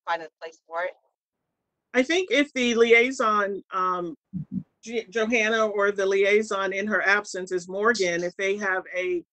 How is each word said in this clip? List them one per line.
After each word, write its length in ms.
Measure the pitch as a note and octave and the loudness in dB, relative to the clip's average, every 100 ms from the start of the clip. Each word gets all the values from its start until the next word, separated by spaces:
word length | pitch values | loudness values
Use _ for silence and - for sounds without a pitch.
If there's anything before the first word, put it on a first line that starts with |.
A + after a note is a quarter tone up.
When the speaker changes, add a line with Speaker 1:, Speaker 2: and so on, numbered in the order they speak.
| - | -6
Speaker 1:
find 160 | E3+ | -6
a 60 | D#3+ _ | -6 _
place 200 | E3 E3 - | -18 -18 -12
for 180 | E3 | -6
it. 80 | F#3 - _ _ _ _ _ _ _ _ _ | -6 -8 _ _ _ _ _ _ _ _ _
Speaker 2:
I 100 | B3 | 0
think 280 | C4 E4+ F#4 | 2 0 0
if 200 | C#4 C#4+ | 0 0
the 200 | B3+ A#3+ | 0 0
liaison, 880 | A3+ A#3 A#3 B3+ C4 A3+ G#3 G3+ G3 - | 4 6 6 4 0 0 2 0 -4 -6
um, 420 | F#3+ F#3 F3+ F3 - _ F#3+ - F#3+ - _ | -4 -2 -2 -4 -10 _ -12 -8 -8 -10 _
J-, 240 | A3+ A#3 F#3 | -10 -8 -6
Johanna 580 | A3+ A3 A#3+ G#3+ A3+ A3 | -2 0 2 2 2 0
or 240 | G3+ G3+ | 2 0
the 140 | G3 F#3+ | 2 2
liaison 640 | G3 G3 G#3 G#3+ G3 F#3+ | 2 4 4 2 -2 -2
in 140 | G3 G#3 | -2 0
her 200 | F#3+ F#3+ | 0 2
absence 460 | G#3 G#3 F#3 F#3 | 2 0 -8 -4
is 160 | F#3 F3 | -6 -4
Morgan, 560 | F#3+ G#3+ A3 F3+ E3+ | -2 2 2 0 0
if 120 | F3+ - | -4 -4
they 200 | G3 G3+ | -2 -2
have 280 | G3 F#3 E3+ F3+ | -2 -4 -4 -6
a 260 | F#3 F3+ - | -2 -4 -6